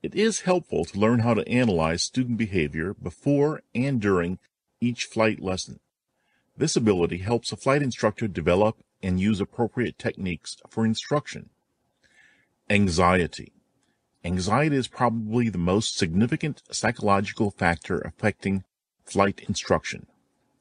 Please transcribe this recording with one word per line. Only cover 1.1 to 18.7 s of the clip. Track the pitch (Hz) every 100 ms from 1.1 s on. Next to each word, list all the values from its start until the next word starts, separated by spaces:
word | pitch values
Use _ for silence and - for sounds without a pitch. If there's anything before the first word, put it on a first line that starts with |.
| 120
how | 117
to | 107 -
analyze | 123 117 87 80 85
student | - 123 123 113
behavior | 107 95 73 78 87
before | - 90 - 143 143 147 151 _
and | 117 139 127
during | 101 92 87 92 _ _ _ -
each | 120 120
flight | - 110 110 -
lesson. | 92 92 - - _ _ _ _ _ _ _ -
This | 160
ability | 165 107 92 82 87
helps | 95 117 -
a | -
flight | 135 143
instructor | 135 - 110 - 110
develop | 87 80 90 107 - _ -
and | 95 92
use | 104 98
appropriate | 101 - 117 127 98 -
techniques | 117 - 92 82 - - -
for | -
instruction. | 113 110 - 147 - - - _ _ _ _ _ _ _ _ _ _ _ -
Anxiety. | 101 98 82 87 92 82 - - _ _ _ _ _ _ _
Anxiety | 87 90 90 120 156
is | 139 123
probably | - 123 117 107 120 117
the | 90
most | 87 101 - -
significant | 87 90 233 156 156 - -
psychological | - 110 - 104 98 101 - 104
factor | - 87 85 - 87
affecting | - - 107 - 98 95 -